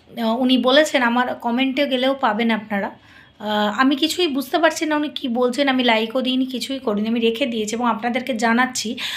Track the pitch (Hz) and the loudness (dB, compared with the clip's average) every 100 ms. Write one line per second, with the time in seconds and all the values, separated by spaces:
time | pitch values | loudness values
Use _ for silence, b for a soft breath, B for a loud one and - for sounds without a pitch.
0 | - 233 226 233 254 254 240 277 311 294 | -16 -4 -2 0 2 4 4 6 6 4
1 | 240 240 247 - 240 233 269 262 285 254 | 2 2 0 -2 -4 0 0 0 0 0
2 | 254 269 254 208 233 220 220 202 202 - | 0 2 0 2 2 0 -2 -4 -4 -8
3 | B B B - 208 208 208 208 262 285 | B B B -12 -4 0 0 2 2 2
4 | 320 339 349 269 254 339 320 320 311 302 | 0 0 0 0 -2 2 2 2 -2 -2
5 | 294 - 269 233 247 247 277 262 247 220 | -2 -4 -4 0 0 0 0 2 2 2
6 | 220 254 254 254 262 247 - 269 262 208 | 0 -2 -2 -2 -2 -4 -6 -6 -4 -2
7 | 220 240 226 226 277 233 208 226 240 214 | -2 0 0 0 -2 -2 -4 -2 -2 0
8 | 240 247 262 247 233 226 247 247 214 - | -2 -4 -4 -2 2 2 0 -2 -6 -6
9 | B | B